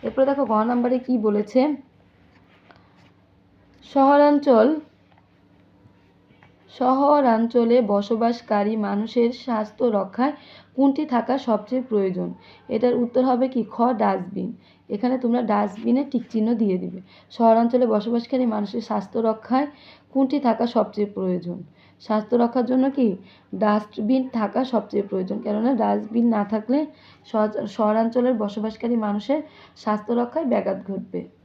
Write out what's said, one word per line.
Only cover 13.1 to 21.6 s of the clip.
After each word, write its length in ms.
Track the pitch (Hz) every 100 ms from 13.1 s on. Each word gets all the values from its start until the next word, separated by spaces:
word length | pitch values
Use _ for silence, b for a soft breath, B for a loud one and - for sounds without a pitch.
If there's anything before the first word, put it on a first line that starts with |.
| 254
হবে 240 | 254 247 262
কি? 160 | 254
খ, 300 | 214 - 240
ডাস্টবিন। 600 | 233 208 190 180 196 185 - b b b
এখানে 280 | 208 247 254
তোমরা 240 | 247 240
ডাস্টবিনে 640 | 226 208 208 196 226 247
টিক 200 | 277 247 -
চিহ্ন 240 | 220 214
দিয়ে 240 | 233 214 180
দিবে। 240 | 180 180 b b b
শহরাঞ্চলে 560 | - 226 226 233 247 247
বসবাসকারী 580 | 214 208 233 233 262 247
মানুষের 360 | 214 202 240
স্বাস্থ্য 380 | 214 214 196 -
রক্ষায় 480 | 226 220 - 254 294 B B B B
কোনটি 280 | 262 269 285
থাকা 280 | 269 226 233
সবচেয়ে 400 | 233 214 - 202
প্রয়োজন? 560 | 202 185 180 175 175